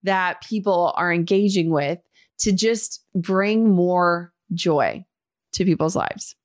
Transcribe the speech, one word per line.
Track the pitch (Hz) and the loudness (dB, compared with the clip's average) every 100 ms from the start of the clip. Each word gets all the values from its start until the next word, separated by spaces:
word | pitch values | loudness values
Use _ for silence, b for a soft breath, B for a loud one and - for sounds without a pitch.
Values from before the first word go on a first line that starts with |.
that | 190 190 180 - | -2 -2 -2 -6
people | - 214 196 180 170 - | -6 -4 0 2 2 0
are | 175 | 0
engaging | 170 170 196 202 190 165 | 0 2 2 2 2 0
with | 156 143 170 _ b b _ | 0 -2 -6 _ b b _
to | 220 | -2
just | 190 220 226 - - _ | 0 0 0 -4 -10 _
bring | 190 170 190 202 220 226 | -6 -2 0 2 2 4
more | 185 175 180 175 175 175 _ _ | 4 2 2 2 0 -6 _ _
joy | 170 175 147 107 - - _ _ _ _ | -4 0 2 0 -4 -14 _ _ _ _
to | - | -2
people's | 190 156 160 | 0 2 0
lives. | 180 - - - - | -2 -4 -8 -14 -18